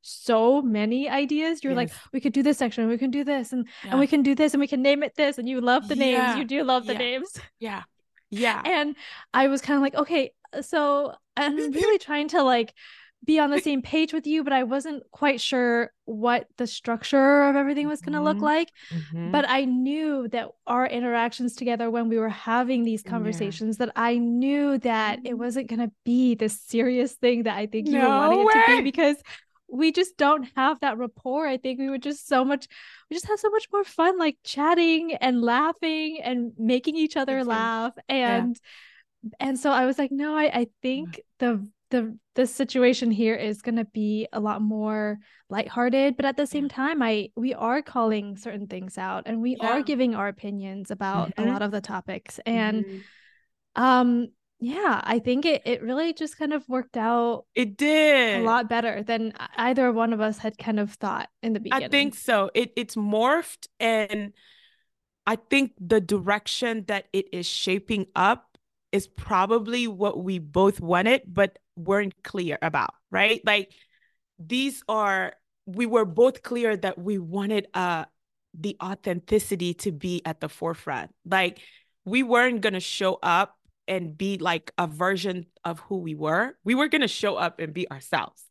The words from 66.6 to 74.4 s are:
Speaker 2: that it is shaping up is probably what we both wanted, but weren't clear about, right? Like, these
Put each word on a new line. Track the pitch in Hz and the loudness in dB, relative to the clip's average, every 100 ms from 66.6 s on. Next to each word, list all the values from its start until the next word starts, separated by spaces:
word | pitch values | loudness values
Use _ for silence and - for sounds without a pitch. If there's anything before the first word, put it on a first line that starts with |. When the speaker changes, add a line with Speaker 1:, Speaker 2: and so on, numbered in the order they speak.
| 240 226 185 | -2 -4 -4
Speaker 2:
that | 202 - | -6 -2
it | 196 196 | -4 -4
is | 180 175 | -8 -6
shaping | - - 190 190 202 190 | -4 -2 -2 -2 -4 -2
up | - 190 247 _ _ _ _ _ | 2 2 2 _ _ _ _ _
is | 196 - | -4 -4
probably | - - 190 196 226 214 247 233 | -14 -2 0 2 0 0 -2 -4
what | 185 202 - | -2 -2 -2
we | 180 180 | -4 -6
both | 151 170 196 - | -2 4 4 2
wanted, | 170 175 208 262 | 0 2 4 2
but | 190 180 196 - _ | 0 0 0 0 _
weren't | - 165 202 202 - | -10 -2 0 0 -8
clear | - 196 170 - | -10 -6 -4 -4
about, | 160 151 - _ _ | -2 -2 -2 _ _
right? | 190 208 226 | 0 2 2
Like, | 214 208 190 _ _ _ _ _ _ | 2 0 -2 _ _ _ _ _ _
these | _ | _